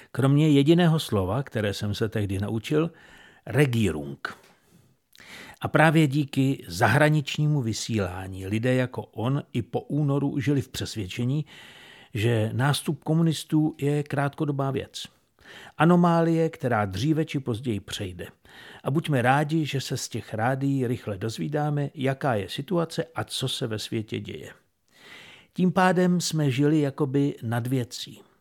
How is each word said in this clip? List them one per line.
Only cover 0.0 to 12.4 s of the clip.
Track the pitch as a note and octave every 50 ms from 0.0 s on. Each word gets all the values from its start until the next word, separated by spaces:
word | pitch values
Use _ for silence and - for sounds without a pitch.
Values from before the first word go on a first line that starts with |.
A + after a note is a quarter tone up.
| - -
kromě | - - B2 C3+ C#3+ C#3+ D#3 D#3
jediného | C#3+ C#3 C#3 D3 E3+ F3 F3+ E3 D#3+ D#3
slova, | - - A2 G2+ F#2 F2 G2+ C3+
které | C#3 - - A#2+ G#2 G2+ G2
jsem | - G#2+ G#2 G2
se | - A2+ G#2
tehdy | - A2 G2+ G2 G2+ F#2+
naučil, | G#2 G2+ A2 A2+ - - D3+ D3+ E3 E3+ - - - - - - - - - _ -
Regierung. | - - C#3 D3+ C3 A#2+ A#2 G#2+ F2+ D#2+ D2+ C#2+ C#2+ C#2 - - - - - - - _ _ _ _ _ _ _ _ _ _ _ _ _ - - - - - - - - -
A | - -
právě | - D3+ D3+ D#3+ D3+ E3 D#3
díky | C#3+ C3 D3+ C#3+ C3 - C3+ C3+ C3+ C#3 - - -
zahraničnímu | E2+ F2+ A#2 G#2+ G#2+ D3 D3+ D3+ D3+ D#3 C#3 - - - D3+ D3+ D3+ C#3+
vysílání | A#2+ A2+ G#2 - - - A2+ G#2+ F#2+ F2+ F2+ F#2 F#2+ F#2 F#2+ F#2+ F#2+
lidé | F#2+ G#2 A2+ A2+ B2+ B2+
jako | B2+ B2+ B2 - -
on | - - - G#2 G#2+ B2+ C#3 C#3+ - _
i | - B2+
po | - - - -
únoru | - - C#3+ D3 D3+ C#3 C#3 C#3+ C#3 C#3+ - C#3+
žili | A#2+ D3 D3 C3+
v | - -
přesvědčení, | - - G2 - - A2 F#2+ F#2 - - A#2+ B2 C#3 D#3 D3 - - - - - - - - - - - - _ -
že | G#2 G#2 A#2 A#2+ A2